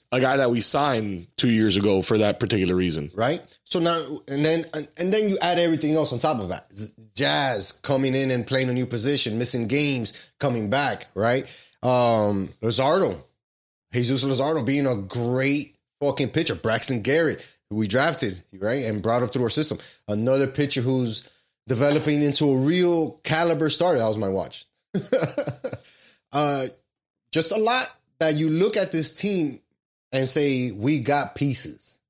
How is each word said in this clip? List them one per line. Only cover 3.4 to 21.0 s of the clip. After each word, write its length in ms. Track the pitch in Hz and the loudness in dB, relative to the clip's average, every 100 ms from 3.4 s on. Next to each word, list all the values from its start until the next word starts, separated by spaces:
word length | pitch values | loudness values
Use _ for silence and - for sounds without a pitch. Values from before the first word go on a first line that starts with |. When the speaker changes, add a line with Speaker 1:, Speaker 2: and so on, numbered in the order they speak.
| - - | -8 -18
Speaker 2:
So 140 | - 180 | -6 -2
now, 240 | 170 170 139 151 - | 0 -2 -4 -12 -8
and 160 | 139 | 0
then, 200 | 156 165 160 | 2 0 -2
and, 140 | 156 151 - | -8 -8 -4
and 140 | 185 | 0
then 160 | 214 208 | 2 2
you 100 | 196 | 2
add 180 | 170 175 | 2 2
everything 360 | 170 156 151 | 2 2 2
else 180 | 156 147 | 2 0
on 60 | 120 | 0
top 220 | 156 131 | 0 0
of 80 | 92 | -4
that. 240 | 87 - | -8 -10
Z-, 180 | 98 107 - 110 | -12 -12 -12 -10
Jazz 580 | - 143 147 139 110 95 | -2 0 2 0 -2 -4
coming 420 | - - 135 135 | -6 -2 0 2
in 160 | 131 135 | 2 0
and 160 | 123 110 | 0 0
playing 240 | 131 127 | 0 0
a 20 | |
new 140 | 123 127 | -2 -2
position, 500 | 123 123 143 120 110 | -2 0 0 0 -2
missing 280 | 123 123 113 | -2 -2 0
games, 640 | 143 147 131 113 - - - | 0 0 -2 -4 -10 -18 -4
coming 320 | 143 120 107 | -2 -2 0
back, 380 | 131 139 101 - | 0 0 -2 -8
right? 300 | 95 113 127 - - - _ | -2 0 0 -4 -14 -20 _
Um, 680 | 123 123 120 113 104 98 92 - | 0 4 4 4 2 0 -4 -4
Luzardo, 600 | 113 117 131 185 156 87 - _ _ _ _ _ _ | -2 2 2 2 0 -4 -12 _ _ _ _ _ _
Jesus 320 | 120 123 135 | -2 0 0
Luzardo 400 | 135 131 139 156 | 0 0 0 0
being 220 | 117 139 139 | 0 0 0
a 100 | 110 | -2
great 800 | 95 123 120 127 135 143 - _ _ - | -4 -4 -2 0 0 -2 -4 _ _ -4
fucking 300 | 143 135 135 | -2 -2 -2
pitcher. 240 | 156 170 | -2 -2
Braxton 480 | 90 113 110 - 123 | -2 -2 0 -2 -2
Garrett, 420 | 110 156 156 101 - _ - | 0 2 2 -2 -10 _ -8
who 80 | 107 | -4
we 120 | 107 | 0
drafted, 540 | 120 156 156 110 90 - | 2 2 0 -4 -6 -14
right, 300 | 95 101 139 | -6 -4 -2
and 180 | 113 107 | -2 -2
brought 200 | 110 120 | 0 0
up 120 | 120 | 0
through 80 | 131 | -2
our 80 | 117 | 0
system. 260 | 147 156 104 - - - | 0 -2 -6 -12 -14 -6
Another 380 | 107 120 135 135 | -2 2 2 0
pitcher 340 | 135 139 139 | 0 -2 0
who's 480 | 120 131 | 0 0